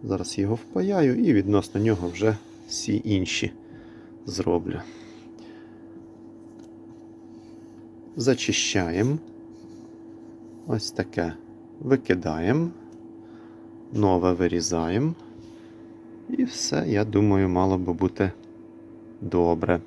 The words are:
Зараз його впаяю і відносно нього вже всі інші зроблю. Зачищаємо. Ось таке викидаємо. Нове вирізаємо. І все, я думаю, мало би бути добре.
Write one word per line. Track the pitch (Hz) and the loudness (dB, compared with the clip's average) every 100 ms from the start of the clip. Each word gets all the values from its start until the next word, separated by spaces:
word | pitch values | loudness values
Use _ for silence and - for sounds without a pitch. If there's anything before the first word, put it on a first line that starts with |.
Зараз | 110 98 90 - | -4 -4 -4 -2
його | 98 117 | -2 -2
впаяю | - 190 185 196 143 123 | -4 -4 0 4 4 4
і | 220 | 4
відносно | 113 98 101 - 98 | 4 4 2 2 0
нього | 110 101 87 | 2 2 0
вже | 87 107 107 - - - | 0 0 0 -6 -20 -12
всі | - - 104 110 | -10 -2 -2 0
інші | 101 90 - 107 - - - - - - - - | 0 0 -2 -4 -8 -20 -20 -20 -20 -20 -18 -12
зроблю. | 92 87 87 90 87 - - - - - - - - - - - - - - - - - - - - - - - - - - - - - - - - - - | -6 0 0 -2 -8 -10 -18 -20 -20 -20 -20 -20 -20 -20 -20 -20 -20 -20 -20 -20 -20 -20 -20 -20 -20 -20 -20 -20 -20 -20 -20 -20 -20 -20 -20 -20 -20 -16 -2
Зачищаємо. | 123 127 - 101 - 101 85 87 117 156 - - - - - - - - - - - - - - - | 2 2 0 -2 0 0 0 0 0 -2 -6 -20 -20 -20 -20 -20 -20 -20 -20 -20 -20 -20 -20 -18 -4
Ось | 110 - | -4 -2
таке | - - - 85 80 - - - - | -6 -4 -2 -4 -4 -16 -20 -20 -12
викидаємо. | 127 135 - 92 80 78 87 139 170 - - - - - - - - - - - - | 2 2 2 0 0 -2 0 0 0 -6 -20 -20 -20 -20 -20 -20 -20 -20 -20 -20 -8
Нове | - 101 92 90 | 0 4 4 4
вирізаємо. | 87 87 87 85 85 82 98 151 165 - - - - - - - - - - - | 2 2 0 -2 -2 0 0 0 -4 -14 -20 -20 -20 -20 -20 -20 -20 -20 -20 -8
І | - | -2
все, | 254 - - 143 175 | -2 -2 -2 -2 0
я | 101 107 | 0 2
думаю, | 104 104 98 95 | 4 4 4 4
мало | 90 92 95 | 4 2 2
би | 87 | 0
бути | 85 95 - 98 - - - - - - - - - | 0 0 2 -2 -2 -18 -20 -20 -20 -20 -20 -20 -12
добре. | 92 87 85 85 90 90 | -2 2 4 2 2 0